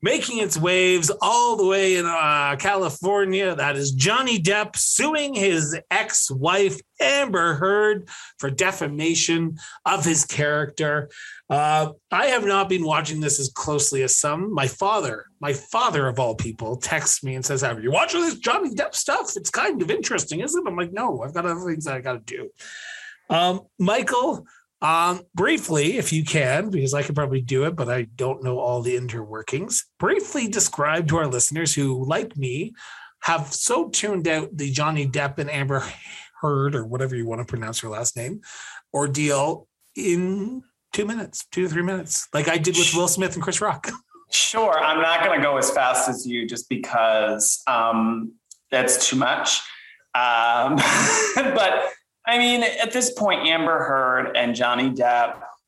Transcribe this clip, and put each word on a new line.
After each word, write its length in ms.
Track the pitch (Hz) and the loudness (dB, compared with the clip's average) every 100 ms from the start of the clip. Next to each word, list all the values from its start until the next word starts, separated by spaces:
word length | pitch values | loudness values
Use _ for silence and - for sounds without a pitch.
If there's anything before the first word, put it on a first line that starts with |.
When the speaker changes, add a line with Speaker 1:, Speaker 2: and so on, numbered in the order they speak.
Speaker 1:
making 360 | 175 277 - 240 | 2 2 0 -2
its 180 | 208 160 | 0 2
waves 540 | 175 185 185 180 160 - | 2 4 6 4 2 0
all 340 | 185 180 185 180 | 2 4 4 4
the 100 | 190 | 4
way 300 | 190 190 185 | 4 4 2
in, 80 | 175 | 2
uh, 480 | 170 151 147 143 143 | 2 2 2 2 0
California. 960 | 190 196 180 135 180 202 190 190 196 | 0 2 0 -2 0 2 2 2 0
That 220 | 160 143 139 | 0 0 0
is 160 | 139 | -2
Johnny 500 | 131 147 226 262 233 | 2 2 2 2 0
Depp 340 | 165 208 208 - | 2 2 0 -2
suing 600 | - - 277 311 285 262 | 0 2 2 0 -2 0
his 440 | 196 170 151 156 - | 2 2 0 -4 -2
ex-wife 920 | 190 214 - - 135 151 190 196 - - _ | -2 0 0 0 0 2 4 2 0 -14 _
Amber 540 | 277 277 277 185 170 | 2 2 2 2 2
Heard 560 | 151 185 208 214 208 - - - - | 2 2 4 4 2 -4 -18 -20 -8
for 100 | 139 | -6
defamation 1080 | 131 185 185 151 147 160 160 - 165 165 160 - - - | 0 0 0 -4 -2 0 0 2 2 0 -4 -14 -8 -2
of 180 | 185 | 0
his 220 | 156 160 - | 2 2 0
character. 840 | - 147 147 147 - 151 147 147 - - - _ | 0 0 0 -2 -2 -2 -2 -4 -12 -18 -18 _
Uh, 400 | 143 151 156 156 - _ | 0 2 2 0 -6 _
I 160 | 180 269 | 0 2
have 180 | 254 202 | 2 2
not 240 | 196 196 | 2 2
been 140 | 185 | 0
watching 360 | 160 151 156 156 | 2 0 0 -4
this 200 | 151 139 | -2 -2
as 100 | 131 | -2
closely 520 | - - 147 139 139 | -6 -2 0 2 2
as 140 | 131 - | 2 2
some. 360 | 147 151 196 | 0 -2 -2
My 140 | 180 135 | 0 0
father, 580 | - 196 214 147 107 - _ | 0 0 2 0 -6 -12 _
my 140 | 143 | -4
father 540 | 135 - 226 233 156 135 | -4 -2 0 2 2 0
of 120 | 120 | 2
all 140 | 123 | 0
people, 440 | 110 110 110 113 123 | 0 -4 -6 -6 -6
texts 460 | - 160 - - | -2 -2 0 -2
me 120 | 139 131 | -2 -6
and 100 | 127 | -2
says, 160 | 139 | -2
"Have 220 | 127 113 | -2 -2
you 80 | 113 | 0
watched 220 | 151 330 | 2 2
this 260 | 339 339 226 | 2 0 0
Johnny 340 | - 370 349 | 0 0 0
Depp 220 | 208 - - | -2 -4 -2
stuff? 400 | - 320 - - | -2 -2 -2 -6
It's 140 | - | -4
kind 320 | - - 285 | -2 0 0
of 100 | 165 | -2
interesting, 480 | 147 - 202 - 156 | -2 0 -2 -2 -4
isn't 260 | 254 339 320 | -2 -2 -2
it?" 40 | |
I'm 80 | 175 | -4
like, 160 | 175 | -4
"No, 280 | 190 240 135 | -4 -4 -4
I've 120 | 139 | -6
got 120 | 165 175 | -4 -2
other 200 | 170 180 | -2 -4
things 140 | 156 151 | -4 -4
that 80 | |
I 60 | 131 | -6
gotta 200 | 127 123 110 | -4 -6 -8
do." 240 | - 135 _ - - - - - - _ | -12 -12 _ -18 -16 -14 -16 -18 -20 _
Um, 320 | 165 180 185 - _ | 2 4 0 -6 _
Michael, 680 | 180 226 - 247 330 190 - - _ _ | 2 2 2 0 0 -2 -8 -20 _ _
um, 400 | 156 165 170 180 180 - | 0 2 2 0 -6 -2
briefly, 640 | 208 320 302 156 147 240 | 2 2 0 0 2 0
if 140 | 147 | 0
you 120 | 160 | -2
can, 460 | 156 160 131 139 214 | 0 0 2 0 0
because 240 | 185 135 | 0 0
I 100 | 143 | 0
could 120 | 143 147 | -2 -2
probably 260 | 143 135 | 0 -2
do 240 | 123 135 147 | 0 0 0
it, 100 | 170 | -2
but 140 | 120 | -2
I 140 | 123 117 117 | -2 -4 -4
don't 280 | 151 131 | -4 -2
know 140 | 131 123 | -4 -2
all 240 | 123 123 | -2 -2
the 140 | 120 123 | -2 -2
interworkings, 840 | 123 117 107 107 110 139 208 - - _ | -4 -8 -10 -12 -6 -6 -2 -4 -6 _
briefly 480 | 190 392 403 294 226 | 0 0 0 -4 -2
describe 600 | 196 - - 147 160 165 | 0 -2 0 0 2 2
to 80 | 160 | 0
our 100 | 151 | 0
listeners 460 | 123 - 151 160 - | 0 0 0 -2 0
who, 280 | 139 127 131 | 0 -2 -2
like 300 | 170 220 151 | -2 -2 -6
me, 380 | 131 127 214 - - - - _ | -6 -4 -8 -10 -20 -18 -20 _
have 300 | - 165 143 | -2 0 -2
so 360 | - - 247 311 | -4 0 0 0
tuned 380 | - 208 196 165 | -2 -2 -2 0
out 280 | 156 156 156 | 0 -2 -6
the 140 | 143 | -4
Johnny 340 | 131 151 156 139 | 0 0 0 -2
Depp 300 | 147 143 139 | -2 -4 -4
and 140 | 143 | -6
Amber 320 | 147 135 135 - - - - - - | -4 -2 -2 -4 -12 -18 -20 -20 -6
Heard, 360 | 156 139 139 143 | -2 0 0 -2
or 100 | 110 | -4
whatever 300 | 123 131 127 | -4 -4 -4
you 120 | 113 | -4
want 140 | 113 | -6
to 40 | 120 | -6
pronounce 360 | 120 110 113 | -6 -6 -8
her 80 | 113 | -8
last 260 | 107 120 - | -6 -6 -4
name, 240 | 120 208 - - - - _ | -8 -10 -14 -18 -18 -18 _
ordeal 760 | 143 143 135 151 143 143 165 - _ _ - | -2 -2 0 2 2 0 -2 -10 _ _ -6
in 680 | 202 175 180 196 202 254 - _ _ | 0 0 0 -2 -4 -8 -14 _ _
two 120 | - 208 | -6 -4
minutes, 400 | 233 196 - - | -4 -8 -12 -8
two 100 | - | -2
to 60 | 180 | -2
three 140 | 160 | 0
minutes, 440 | 175 190 - - - | -2 -4 -4 -6 -2
like 140 | 147 151 | -2 0
I 100 | 165 | 2
did 180 | 160 175 | 2 2
with 180 | 170 165 | 2 2
Will 120 | 175 | 2
Smith 280 | 180 185 180 | 2 0 -2
and 80 | |
Chris 180 | - 175 | -4 -2
Rock. 280 | 214 156 - - | -2 -4 -6 -12
<laughs> 60 | _ - _ | _ -20 _
Speaker 2:
Sure. 460 | - - 220 220 160 | 0 0 2 2 4
I'm 220 | 156 160 | 2 2
not 240 | 165 170 - | 2 2 2
gonna 180 | 160 | 2
go 140 | 143 139 | 2 2
as 120 | 131 | 2
fast 360 | 143 127 127 131 | 2 2 2 0
as 180 | 127 127 | -2 -4
you 220 | 120 117 | -4 -4
just 220 | 117 - | -6 -6
because, 920 | 120 - 120 113 110 107 107 107 - - | -6 -2 2 4 4 2 0 0 0 0
um, 640 | 120 113 113 110 113 113 - _ - _ | 2 2 2 2 0 -6 -12 _ -20 _
that's 380 | 131 123 - - | 0 2 2 2
too 80 | 131 | 2
much. 420 | 123 139 - - - - - - _ 123 | 2 0 0 -2 -4 -18 -20 -20 _ 0
Um, 640 | 123 117 117 120 127 151 | 2 4 4 4 2 2
<laughs> 580 | - - 220 440 427 254 | 4 4 2 2 2 0
but 540 | 269 240 190 - - - _ _ - | 0 2 2 2 -2 -6 _ _ 0
I 60 | 240 | 2
mean, 260 | 240 240 | 4 2
at 300 | 226 - 226 | 0 0 -2
this 180 | 247 240 | 0 -2
point, 340 | - 208 180 160 | 0 0 2 2
Amber 380 | 165 160 160 | 2 2 0
Heard 540 | 139 135 131 127 123 120 | 0 0 2 0 0 0
and 180 | 120 117 | 0 0
Johnny 340 | 123 120 131 | 0 2 0
Depp 520 | 127 120 120 117 - - - | 2 2 4 2 -2 -14 -20